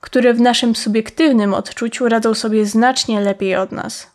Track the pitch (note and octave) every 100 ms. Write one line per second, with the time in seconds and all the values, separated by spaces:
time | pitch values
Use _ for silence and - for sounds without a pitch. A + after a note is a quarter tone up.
0 | - B3+ A#3+ A#3 A#3+ A#3 A#3+ A3+ - G#3+
1 | A3 - D#4+ A#3+ G3+ G3 G3 - A#3 -
2 | A#3+ A3+ A3+ A3 A3+ G#3+ G#3 A3 B3 C4
3 | - A3 G3+ G3 G3 F#3 F#3+ - - -
4 | -